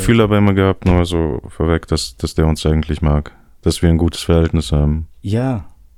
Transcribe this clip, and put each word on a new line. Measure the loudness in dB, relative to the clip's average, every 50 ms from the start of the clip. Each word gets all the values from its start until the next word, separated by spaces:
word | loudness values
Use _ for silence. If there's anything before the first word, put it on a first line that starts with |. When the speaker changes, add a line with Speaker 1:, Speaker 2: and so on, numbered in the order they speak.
| 2
Speaker 1:
Gefühl | 2 2 2
aber | 2 2 2 2
immer | 2 2 2
gehabt, | 2 2 2 0 0 2
nur | 2 2 2 2
so | 0 0 -2 -2 -2 -4 -6 -8 -12
vorweg, | -6 -4 0 0 0 0 0 -2
dass, | -4 -4 -4 -8 -8 -8
dass | -8 -6 -2
der | 0 0 0
uns | 0 0 0
eigentlich | 0 0 0 0 -2 -4 -2
mag, | 0 0 0 0 -2 -6 -12 -20 _ _ -20 -6
dass | -4 -4 -2 2
wir | 2 2
ein | 2 2
gutes | 2 -2 -2 -4
Verhältnis | -2 0 2 2 2 0 0 -2 -2 0
haben. | 0 0 0 0 -2 -4 -6 -10 -16 -14
Speaker 2:
Ja, | -8 -6 -4 -4 -2 -4 -4 -6 -8 -12 -18 -20 -20 _ _